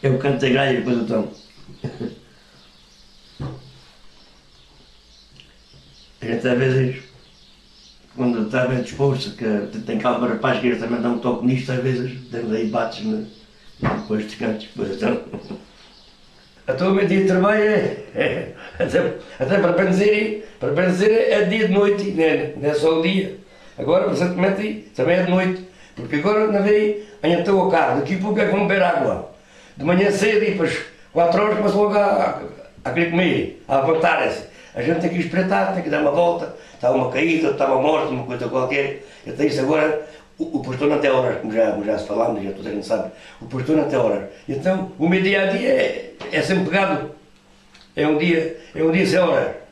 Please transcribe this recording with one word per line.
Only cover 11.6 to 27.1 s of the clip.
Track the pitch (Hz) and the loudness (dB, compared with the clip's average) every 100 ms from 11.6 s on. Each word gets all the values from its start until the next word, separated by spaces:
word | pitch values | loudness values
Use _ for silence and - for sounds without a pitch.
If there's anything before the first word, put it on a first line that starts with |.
| - | -2
às | 127 | -2
vezes | 131 123 127 - - | -2 -2 -4 -8 -10
damos | 117 214 | -8 -4
aí | 214 214 | -2 -2
bates, | - 226 208 | -2 -4 -6
né? | 214 214 214 - - - - - | -6 -6 -6 -16 -20 -20 -20 -6
Depois | - - - 107 | -4 -4 -4 -4
dos | 107 - | -6 -6
cantos, | 117 107 - | -6 -6 -10
depois | - 98 95 | -8 -6 -2
então. | 113 - - - - - - - - - - - - - - _ - | -2 -2 -6 -14 -14 -16 -18 -20 -20 -20 -20 -20 -20 -20 -20 _ -6
A | |
tua | - 185 | -2 2
meia | 196 202 | 2 2
de | 190 | 2
trabalho | 190 180 196 214 | 4 4 4 4
é, | 214 208 - - - | 4 2 0 -6 -10
é, | - - - - - - - | -4 -2 -2 -8 -14 -18 -4
até, | 127 127 - - - - | 0 2 0 -4 -14 -6
até | - 196 | 0 2
para | 175 | 2
benzer, | 175 190 185 208 214 220 - - - | 2 2 4 4 4 0 -4 -10 -6
para | 139 | -2
benzer | 143 185 180 208 226 - | 0 2 2 4 4 4
é | 208 | 2
dia | 202 220 214 | 2 2 2
de | |
noite, | 196 202 196 - | 4 4 2 -2
não | 160 | 2
é, | 160 143 - - | 2 2 -2 -2
não | 143 | -2
é | |
só | 147 156 160 | 2 2 2
o | |
dia. | 170 190 - - - - - - | 2 0 -2 -8 -18 -20 -20 -10
Agora, | 127 180 - | 0 2 2
recentemente, | - 180 180 190 196 214 208 - | 0 0 0 0 0 -4 -8 -12
também | - 127 180 | -4 0 2
é | |
de | 175 | 2
noite, | 185 185 185 - - - - | 2 0 -4 -10 -20 -20 -16
porque | - 147 | -6 -2
agora | 180 214 214 | 0 2 2
não | 202 | 2
vem, | 196 214 214 - - | 4 4 2 -2 -8